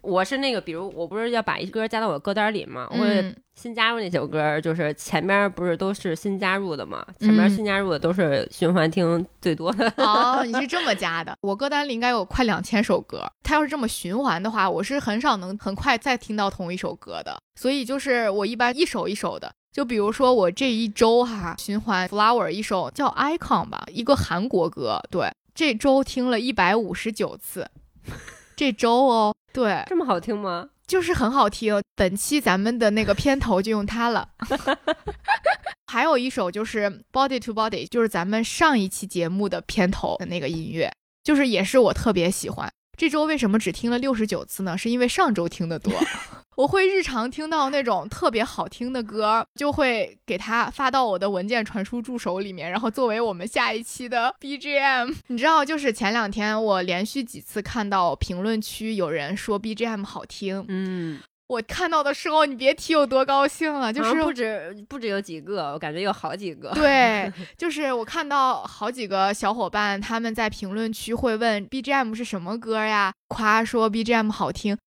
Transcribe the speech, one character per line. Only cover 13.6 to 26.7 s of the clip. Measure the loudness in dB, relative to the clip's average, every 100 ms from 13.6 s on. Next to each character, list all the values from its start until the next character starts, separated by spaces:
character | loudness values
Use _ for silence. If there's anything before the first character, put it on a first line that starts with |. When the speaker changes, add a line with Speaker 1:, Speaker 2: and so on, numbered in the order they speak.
Speaker 2:
是 | 2
这 | -2
么 | -4
循 | -4 -4 -2
环 | 0 0
的 | -2
话， | 0 0
我 | 0
是 | -2 -2
很 | -2 0
少 | 0 0
能 | -4 -6
很 | -6
快 | -2 0 0
再 | 0 -2
听 | -4 -2
到 | -2
同 | -2 -8
一 | -4
首 | -6
歌 | -8 -10 -10
的。 | -10 -12 _ -4
所 | 0
以 | 0
就 | -2 -4
是 | 0 2 2
我 | 0
一 | -2
般 | 0 0 2
一 |
首 | 0 2 -4
一 |
首 | -2 -4 -6
的， | -12 -16 _
就 | -4
比 | -2 0
如 | 0
说 | 4 4
我 | 6 4
这 | 2 0
一 | 0 -2
周 | 4 6 6
哈， | 2 -2 -6 -8
循 | -4 -4
环 | 0 0 0
Flower | 4 4 4 2
一 | -4
首 | -2 -2 -2
叫 | -2 -2
Icon | 0 -2 -2 0 0 0
吧， | -8 -8
一 | -6
个 | 2
韩 | 2 2 -2 0
国 | 0 0
歌， | -2 -4 -4 -4
对， | -2 -2 -4 _
这 | 0 0
周 | 2 4 4
听 | 2 -2 0
了 | 0
一 | 0
百 | 2 4